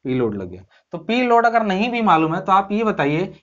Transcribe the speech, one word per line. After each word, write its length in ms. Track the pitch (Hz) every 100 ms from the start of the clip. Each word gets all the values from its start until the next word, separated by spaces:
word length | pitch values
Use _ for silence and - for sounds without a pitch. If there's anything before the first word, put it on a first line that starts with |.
पी 100 | 135
लोड 200 | 127 117
लग 160 | 101 92
गया। 120 | 92 95 _ _
तो 60 | 175
पी 240 | 175 240
लोड 240 | 247 233 233
अगर 160 | 233
नहीं 280 | 214 190 240
भी 120 | 233
मालूम 320 | 214 160 160
है 60 | 170
तो 120 | -
आप 160 | 190 196
ये 120 | 208
बताइए, 480 | 220 185 143 156 190 -